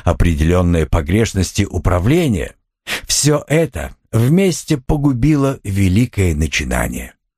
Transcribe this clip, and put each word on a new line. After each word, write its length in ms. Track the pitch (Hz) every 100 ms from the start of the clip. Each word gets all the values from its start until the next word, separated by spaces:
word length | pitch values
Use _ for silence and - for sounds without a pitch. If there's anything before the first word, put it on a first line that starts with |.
определенные 800 | - 80 87 76 78 90 87 85
погрешности 800 | 78 85 71 98 110 95 87 -
управления – 920 | 101 92 90 90 92 160 165 95 62 - _ _ - - -
все 380 | - 143 147 -
это 440 | 151 160 - 69 - _
вместе 640 | 113 120 170 196 156 - 151
погубило 800 | - 156 143 123 139 151 135 127
великое 680 | - 98 95 92 123 - 92
начинание. 800 | 73 76 - 67 62 60 62 64 - _